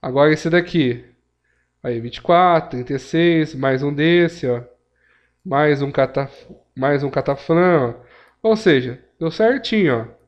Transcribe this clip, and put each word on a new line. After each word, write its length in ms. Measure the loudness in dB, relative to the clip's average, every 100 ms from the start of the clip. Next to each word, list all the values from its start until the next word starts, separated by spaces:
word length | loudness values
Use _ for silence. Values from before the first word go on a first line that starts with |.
Agora 320 | -4 2 2
esse 160 | 2 0
daqui. 560 | 0 0 -2 -2 -4 -12 _ _ _ _ _ _ _
Aí, 160 | -8 -8
vinte 200 | -8 -10
e 40 |
quatro, 480 | 0 4 4 2 -2
trinta 240 | -10 -6
e 40 | -8
seis, 560 | -4 0 2 2 -2
mais 280 | -2 -2 0
um 100 | -2
desse, 540 | 0 2 2 2 -2 -4
ó. 160 | -4 -6 _ _ _ _ _ _ _
Mais 380 | -4 0 2 2
um 80 | -2
cataf-, 560 | 0 0 -2 -6 -12 -20 -20 _ -4
mais 260 | -2 0
um 80 | -2
cataflã, 880 | -4 -4 -6 0 2 4 2 0 -6 -18 -20 _ _
ó. 40 | -2
Ou 60 |
seja, 480 | 2 4 2 0 -12 _ _
deu 120 | -8
certinho, 760 | 0 0 0 -2 0 2 0 -4
ó. 140 | -18